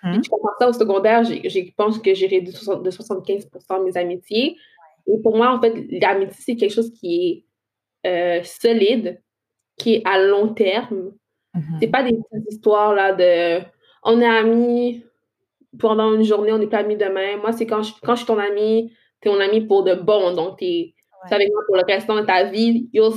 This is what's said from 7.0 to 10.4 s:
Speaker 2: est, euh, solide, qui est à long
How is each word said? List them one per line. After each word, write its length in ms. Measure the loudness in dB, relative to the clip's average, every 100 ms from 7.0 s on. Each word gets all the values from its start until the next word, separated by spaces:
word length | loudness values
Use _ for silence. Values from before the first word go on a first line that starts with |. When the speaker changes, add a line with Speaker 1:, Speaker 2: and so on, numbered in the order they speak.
| -6 -2 -2 -4 _ _ _ _ _ _
Speaker 2:
est, 340 | -4 -2 0 -2
euh, 40 |
solide, 760 | -6 -2 0 2 2 2 -2 -10 _ _ _ _ _ _
qui 160 | 0
est 80 | 0
à 140 | 2 2
long 300 | 2 2